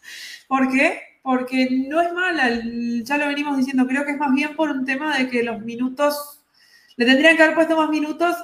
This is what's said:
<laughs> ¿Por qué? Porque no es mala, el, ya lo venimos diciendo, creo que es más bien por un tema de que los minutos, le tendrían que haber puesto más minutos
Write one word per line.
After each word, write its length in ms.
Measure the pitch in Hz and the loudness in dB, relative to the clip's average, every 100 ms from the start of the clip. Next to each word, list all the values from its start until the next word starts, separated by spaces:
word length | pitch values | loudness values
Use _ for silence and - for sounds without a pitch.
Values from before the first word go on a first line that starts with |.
| - | -20
<laughs> 340 | - - - - | -18 -16 -16 -4
¿Por 200 | 269 254 | 0 2
qué? 320 | 262 320 - - _ | 2 2 0 -12 _
Porque 460 | 262 254 254 262 254 262 269 | -2 -2 0 0 0 0 0
no 120 | 311 | 0
es 120 | 339 | 0
mala, 360 | 349 359 320 254 | 0 -2 0 0
el, 560 | 233 233 233 233 233 | -2 -4 -6 -4 -4
ya 140 | 226 285 | -2 -2
lo 100 | 294 | -2
venimos 280 | 285 294 277 | -2 -2 -2
diciendo, 300 | 262 262 254 | 0 2 2
creo 180 | 262 | 0
que 60 | 294 | -2
es 80 | 285 | -2
más 160 | 294 | 0
bien 220 | 277 302 302 | 0 0 -2
por 120 | 302 | -2
un 140 | 269 | -2
tema 320 | 262 269 311 277 | -4 -4 -2 -2
de 140 | 254 | -2
que 140 | 247 | -2
los 160 | 233 208 | -2 -4
minutos, 800 | 226 233 254 269 294 294 - - _ _ _ _ _ - | -8 -6 -4 0 0 0 -8 -18 _ _ _ _ _ 0
le 100 | 240 | 4
tendrían 300 | 269 311 320 | 6 6 6
que 80 | |
haber 100 | 311 | 6
puesto 220 | 320 311 320 | 4 2 2
más 120 | 302 | 0
minutos 460 | 302 302 302 339 339 | 0 -2 -2 -2 -2